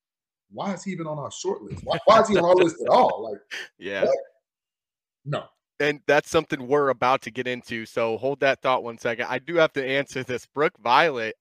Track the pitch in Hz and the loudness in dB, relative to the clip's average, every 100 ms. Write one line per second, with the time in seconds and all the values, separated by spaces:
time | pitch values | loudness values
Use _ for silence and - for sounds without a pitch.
0 | _ _ _ _ _ 101 180 180 196 175 | _ _ _ _ _ -10 -8 -8 -8 -8
1 | 160 147 123 - 180 202 - 143 - 160 | -8 -8 -10 -8 -8 -8 -10 -12 -4 0
2 | - 220 208 190 170 180 165 156 120 196 | 6 6 6 4 6 6 4 2 2 4
3 | 233 - 110 104 - - - _ 95 98 | 4 0 -8 -10 -12 -16 -16 _ -8 -2
4 | - - - _ _ _ _ _ _ _ | 0 0 -4 _ _ _ _ _ _ _
5 | _ _ 139 131 - _ _ - 143 147 | _ _ -8 -8 -10 _ _ -4 -2 -2
6 | - 147 - 165 156 151 123 143 139 120 | 2 0 2 -2 -2 -6 -2 0 2 0
7 | 127 135 - 113 127 123 - 117 110 - | 2 0 -2 -8 -6 -8 -8 -12 -8 -4
8 | 117 110 127 139 139 131 135 127 117 113 | -4 -2 -4 -2 0 0 0 -2 -4 -8
9 | 123 113 110 127 135 170 156 - 131 135 | -6 -6 -6 -6 -4 2 2 0 -4 -2
10 | 135 131 127 123 - 131 160 - 110 131 | -4 -6 -6 -8 -8 -4 -4 -2 2 4
11 | 165 131 110 - | 4 0 -6 -10